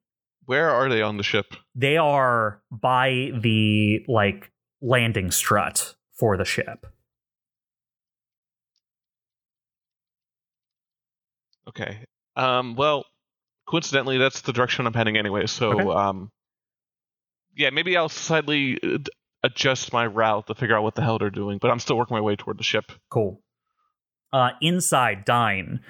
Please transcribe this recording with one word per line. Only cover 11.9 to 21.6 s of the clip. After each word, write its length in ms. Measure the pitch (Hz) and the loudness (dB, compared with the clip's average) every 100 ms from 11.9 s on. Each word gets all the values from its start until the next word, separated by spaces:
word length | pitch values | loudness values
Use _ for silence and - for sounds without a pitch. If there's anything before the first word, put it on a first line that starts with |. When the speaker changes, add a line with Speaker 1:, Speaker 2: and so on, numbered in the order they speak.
| 107 117 _ _ - | -10 -16 _ _ -4
Speaker 1:
Um, 400 | 127 127 127 117 | 0 0 -2 -2
well, 300 | 147 147 - _ _ _ _ _ - | 0 -2 -6 _ _ _ _ _ -4
coincidentally, 500 | 165 - 139 131 131 | -4 0 -2 0 2
that's 240 | 131 - | 2 0
the 120 | - | -4
direction 340 | 120 123 - 123 | 0 0 0 -2
I'm 60 | |
heading 240 | 113 110 107 | 0 2 2
anyway, 280 | 104 101 92 | 0 0 -2
so, 260 | - 117 104 | 0 0 2
Speaker 2:
Okay. 100 | 101 | 2
Speaker 1:
um, 420 | 101 101 98 98 - _ _ _ _ _ _ _ _ _ _ _ - | 2 2 -2 -10 -18 _ _ _ _ _ _ _ _ _ _ _ -2
yeah, 140 | 143 | -2
maybe 280 | 143 170 180 | 0 0 0
I'll 120 | 160 | 0
slightly, 640 | - - 160 143 147 139 120 | -4 -2 0 2 0 0 -2
uh, 140 | - - | -2 -2
d-, 140 | 139 - _ _ | -4 -14 _ _
adjust 480 | 127 - 139 127 - | -4 0 0 0 -2
my 120 | 120 117 | -2 0
route 420 | 104 110 107 - | 2 2 2 -2
to 80 | 110 | -4
figure 200 | 110 110 | 2 2
out 60 | |
what 120 | 107 - | 2 0
the 60 | |
hell 160 | 120 110 | 0 0
they're 100 | 107 | -2
doing, 280 | 98 101 | -2 -6
but 100 | 98 | -2